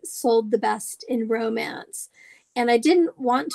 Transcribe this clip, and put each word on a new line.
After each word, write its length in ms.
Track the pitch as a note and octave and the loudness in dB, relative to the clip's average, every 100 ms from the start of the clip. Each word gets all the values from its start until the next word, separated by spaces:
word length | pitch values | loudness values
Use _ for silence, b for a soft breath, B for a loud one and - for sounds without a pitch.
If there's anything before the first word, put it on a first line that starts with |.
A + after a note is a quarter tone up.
sold 480 | - - A#3+ A3+ G#3+ | -10 -4 2 2 2
the 60 | A3 | 0
best 460 | G#3+ G#3+ - - - | 0 -4 -8 -12 -6
in 180 | A#3 A3 | -4 -2
romance. 840 | A3+ A3+ A3+ - - - - - b b b b | -2 -2 -4 -6 -10 -14 -16 -16 b b b b
And 160 | B3 A#3+ | 0 4
I 80 | A#3+ | 4
didn't 400 | D4 F4 E4 - | 6 4 4 0
want 320 | B3 B3+ - | 0 0 -2